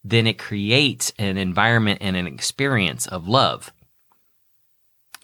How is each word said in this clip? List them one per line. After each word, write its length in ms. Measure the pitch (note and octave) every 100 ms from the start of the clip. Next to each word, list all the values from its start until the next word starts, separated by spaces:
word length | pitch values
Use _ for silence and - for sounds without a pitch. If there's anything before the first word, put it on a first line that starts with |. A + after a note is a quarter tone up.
then 220 | G#2 A2+ A2+
it 120 | G#2
creates 720 | - G#2 G2+ B2 D3 A#2+ - -
an 180 | G2+ F#2+
environment 640 | F#2 F2+ A2 A#2 G#2+ G2+
and 160 | G2 F#2
an 120 | F2
experience 800 | C#2 - - C#3 B2+ F2+ B1+ -
of 180 | F#2 E2+
love. 460 | B2+ G#2 A#1 - - _ _ _ _ _ _ _ _ _ _ _ _ _ -